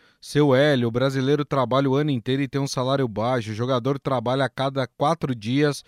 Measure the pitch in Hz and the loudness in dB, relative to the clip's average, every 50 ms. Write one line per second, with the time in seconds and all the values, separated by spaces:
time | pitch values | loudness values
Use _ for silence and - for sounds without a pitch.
0 | _ _ _ _ - - - 143 147 143 127 131 147 151 143 127 120 117 113 123 | _ _ _ _ -16 -2 2 2 4 4 6 4 4 4 4 2 0 0 0 0
1 | 135 139 135 135 127 135 147 147 143 - 147 139 127 113 127 135 139 135 131 139 | 0 0 0 0 0 2 0 0 0 -2 -2 -2 0 2 2 2 2 2 2 2
2 | 151 156 139 120 - - 131 135 143 123 - 139 139 139 - 135 127 127 139 139 | 0 0 -2 -2 -2 -2 -2 -2 -2 -2 -4 -4 -4 -4 -4 -4 -2 -2 0 0
3 | 135 120 98 104 110 123 131 123 104 110 110 104 120 127 135 123 113 131 143 139 | 0 -2 -2 -2 -2 0 0 -2 -2 -4 -4 -4 -2 0 0 0 0 0 0 -2
4 | - 147 135 123 110 123 127 135 156 - - - 131 139 135 135 127 - _ - | -2 -2 -2 -2 0 0 0 0 0 -2 -2 -4 -4 -2 -2 -4 -4 -6 _ -2
5 | 143 147 165 - - 135 127 113 101 113 127 143 147 147 - - - | 0 0 0 0 -2 -4 -4 -4 -4 -2 0 2 2 0 0 -4 -10